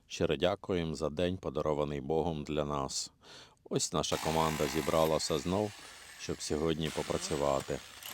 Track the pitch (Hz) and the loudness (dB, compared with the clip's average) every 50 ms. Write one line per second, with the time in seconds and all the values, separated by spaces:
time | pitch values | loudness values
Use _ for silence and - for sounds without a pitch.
0 | _ - - - 87 82 80 71 85 87 101 - - - 101 87 85 80 76 71 | _ -12 -4 0 2 2 2 4 2 2 2 0 -2 -2 0 0 0 0 -2 -2
1 | 78 76 71 78 90 87 92 92 - 82 67 73 78 78 76 71 73 73 73 71 | -2 -2 0 2 2 2 0 0 -4 -4 -2 0 0 2 2 2 2 0 0 -4
2 | 65 69 80 80 76 87 82 73 71 78 76 76 73 71 73 71 67 67 - - | -2 0 2 2 2 2 0 -2 -2 -2 0 0 0 0 0 -2 -2 -2 -4 -6
3 | - - _ _ - - - - - - - _ - - - 143 - - - 78 | -6 -8 _ _ -20 -20 -20 -20 -20 -20 -20 _ -10 -4 -2 -2 -2 0 0 0
4 | 73 - - 78 - 82 80 80 80 80 78 76 76 71 73 78 71 76 80 80 | 0 2 0 0 2 2 4 4 4 4 4 2 0 0 2 0 2 4 6 6
5 | 80 80 78 76 - - 82 76 69 87 90 101 107 104 - - - - - - | 6 6 4 2 2 2 0 0 0 0 0 0 0 -2 -4 -8 -16 -16 -16 -18
6 | - - - - - - 82 - - - 82 73 78 82 82 76 80 76 71 76 | -18 -18 -16 -12 -6 -6 -6 -6 -4 -2 -2 0 2 2 2 2 0 -2 -2 -2
7 | 73 - 73 73 - - 80 71 71 71 69 67 69 - 73 67 - - - - | -2 -2 -2 -2 -2 -2 0 0 2 2 2 2 0 -2 -6 -6 -6 -12 -18 -16
8 | - - | -14 -12